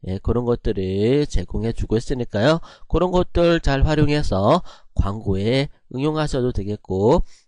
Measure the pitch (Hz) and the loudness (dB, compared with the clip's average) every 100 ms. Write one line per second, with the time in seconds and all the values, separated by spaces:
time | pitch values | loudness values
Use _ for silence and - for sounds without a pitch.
0 | - 95 - 113 120 120 120 98 92 98 | -8 -4 -2 0 0 -2 -2 -2 -2 0
1 | 110 143 147 - 87 104 110 - - 110 | 2 2 0 -2 -2 -4 -4 -4 -2 -2
2 | - 131 120 101 123 165 - - - 120 | -2 -4 -4 0 2 2 -2 -16 -2 0
3 | 180 180 180 170 170 170 147 139 151 156 | 2 0 0 2 2 2 0 2 2 2
4 | 143 147 - 95 104 170 - - - - | 2 2 0 2 2 2 0 -14 -6 -2
5 | 101 107 101 95 104 135 139 - - 123 | 0 -2 -2 -2 0 0 -2 -8 -12 -4
6 | 151 156 151 139 123 117 98 104 - 95 | -2 -2 -2 -2 -2 -2 -4 -6 -4 0
7 | 107 175 - - | 4 4 0 -8